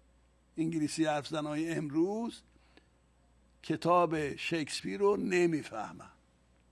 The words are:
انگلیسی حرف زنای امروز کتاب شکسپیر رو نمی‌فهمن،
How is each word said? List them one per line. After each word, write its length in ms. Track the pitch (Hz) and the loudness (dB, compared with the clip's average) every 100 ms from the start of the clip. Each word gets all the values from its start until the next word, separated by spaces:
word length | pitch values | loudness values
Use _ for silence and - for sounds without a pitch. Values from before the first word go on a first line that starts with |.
| _ _ _ _ _ - | _ _ _ _ _ -4
انگلیسی 480 | 160 165 147 - | -2 0 -2 0
حرف 240 | 156 147 - | 0 0 -2
زنای 420 | 156 151 151 165 | -4 -4 -4 -2
امروز 720 | 156 156 151 185 214 233 - _ _ _ - _ _ _ _ _ _ _ _ | -4 -2 0 2 0 -6 -8 _ _ _ -20 _ _ _ _ _ _ _ _
کتاب 760 | - 156 165 175 170 160 143 - | -6 0 4 6 6 2 -2 -4
شکسپیر 640 | - 165 135 - 175 196 | -4 -2 -2 -6 -6 2
رو 160 | 202 208 | 2 4
نمی‌فهمن، 960 | 202 180 175 151 - 110 92 76 - - _ _ _ _ _ | 2 4 4 2 -4 -8 -8 -12 -18 -20 _ _ _ _ _